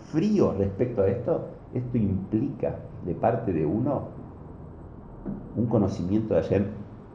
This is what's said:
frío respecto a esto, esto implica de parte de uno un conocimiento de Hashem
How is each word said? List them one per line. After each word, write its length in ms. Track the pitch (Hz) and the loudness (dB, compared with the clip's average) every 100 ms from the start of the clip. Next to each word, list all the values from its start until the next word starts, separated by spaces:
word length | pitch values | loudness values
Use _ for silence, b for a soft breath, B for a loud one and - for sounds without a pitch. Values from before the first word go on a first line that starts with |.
| - | -2
frío 420 | 151 208 202 98 | 2 4 6 4
respecto 480 | 92 95 - 123 101 | 4 0 2 0 4
a 60 | 98 | 2
esto, 400 | - - 160 - - - | 2 0 -2 -2 -12 -8
esto 240 | 123 123 123 | -6 -2 0
implica 800 | 98 92 - 110 131 - 73 - - - 87 | 2 0 0 0 0 -2 -4 -4 -10 -8 -6
de 80 | |
parte 400 | - 110 - 107 | 0 2 2 0
de 120 | 80 78 | 2 2
uno 500 | 104 131 127 - - - - - - - - - - - - - - - - | 2 0 -2 -4 -10 -14 -16 -16 -16 -16 -16 -16 -16 -16 -10 -8 -8 -4 0
un 100 | 120 | 4
conocimiento 680 | 113 95 - 87 107 - | 4 4 2 2 2 4
de 80 | 87 | 2
Hashem 240 | - 95 101 - - - - | 4 2 2 -4 -12 -16 -18